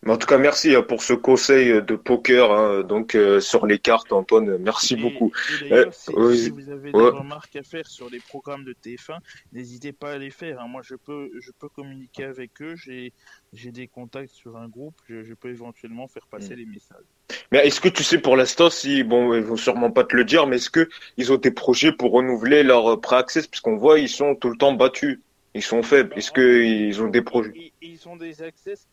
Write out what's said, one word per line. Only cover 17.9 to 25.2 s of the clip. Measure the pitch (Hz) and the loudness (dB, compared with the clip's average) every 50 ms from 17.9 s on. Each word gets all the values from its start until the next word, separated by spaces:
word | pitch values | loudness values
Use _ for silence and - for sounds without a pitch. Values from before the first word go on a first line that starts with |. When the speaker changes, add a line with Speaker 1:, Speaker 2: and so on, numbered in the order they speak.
| 175 - 151 | 0 0 -2
Speaker 1:
sais | - 170 165 | 0 0 0
pour | - 143 127 131 | 2 4 4 4
l'instant | 127 123 - - 170 170 | 4 0 2 2 2 2
si, | - - - 139 143 139 127 | 2 0 -6 -2 -2 -2 0
bon, | 110 120 123 123 120 117 | 2 2 2 2 2 0
ils | 117 110 | 0 -2
vont | 107 113 110 | -4 -6 -4
sûrement | - - 120 120 120 117 | -2 -2 -2 0 -2 0
pas | 113 127 123 | 2 0 0
te | - - | 2 2
le | 120 120 | 0 2
dire, | 110 131 165 151 139 | 2 2 2 2 2
mais | 127 | 0
est-ce | 123 - - | -4 -4 -2
que | - 160 165 165 - - - - _ - | 0 0 -2 -2 -4 -20 -20 -18 _ -6
ils | 127 120 135 | 0 0 0
ont | 131 | 2
des | - 135 | 2 0
projets | 120 - - - 123 123 139 160 | 0 0 0 0 0 4 2 2
pour | 156 - 123 120 123 | 2 2 -2 2 2
renouveler | 123 127 127 127 113 107 123 143 151 143 | 2 2 2 -4 -4 0 2 4 4 6
leur, | 131 127 120 110 113 113 | 6 4 4 4 2 0
euh, | 104 | 0
pré-access, | - - 123 127 127 - - 165 151 - | 0 0 0 0 0 0 -4 -6 -6 -6
puisqu'on | - - _ 117 110 | -12 -8 _ -4 -4
voit, | 104 110 147 156 156 | 0 4 4 4 4
ils | 147 123 | 4 -2
sont | - - 143 143 139 | -4 -4 -2 -2 -2
tout | 135 - 123 | -2 -4 -6
le | 117 | -2
temps | 117 139 139 | 2 0 0
battus, | 135 110 123 135 135 - - 147 131 - | 2 2 0 0 0 -2 -6 -6 -6 -6